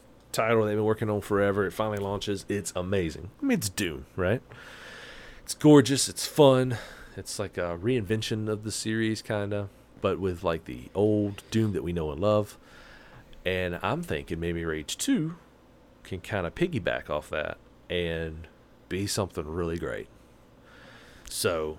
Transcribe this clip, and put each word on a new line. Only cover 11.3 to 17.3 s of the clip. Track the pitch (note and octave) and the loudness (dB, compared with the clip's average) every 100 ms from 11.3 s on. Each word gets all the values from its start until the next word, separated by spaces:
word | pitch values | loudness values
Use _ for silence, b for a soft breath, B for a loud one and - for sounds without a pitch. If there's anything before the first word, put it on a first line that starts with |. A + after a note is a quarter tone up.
| G2+ - | -4 -2
Doom | A2 A2 | 0 2
that | F#2 | 0
we | E2 | -2
know | F2 D#2 | -2 -4
and | C#2+ | 0
love. | G2+ G#2+ G#2 - B B B B B B B - F#2 | 2 2 2 -6 B B B B B B B -8 -2
And | F#2 F2+ F2 | -2 -2 -2
I'm | F#2+ D3 | -2 -2
thinking | E3+ D2 C#2+ E2 | -2 -6 -4 -4
maybe | E2+ E2+ | -2 -2
Rage | E2 D#2 D2 - | -2 -4 -6 -6
two | - B3 D#3 E3+ - - - - - - | 0 0 0 -6 -18 -20 -20 -20 -20 -20
can | - F2+ | -12 -10
kinda | - G2+ E2+ | -6 -4 -4
piggyback | - F3 C3+ E2 B1 - | -2 -2 0 -2 -2 -2
off | D2+ - | -6 -4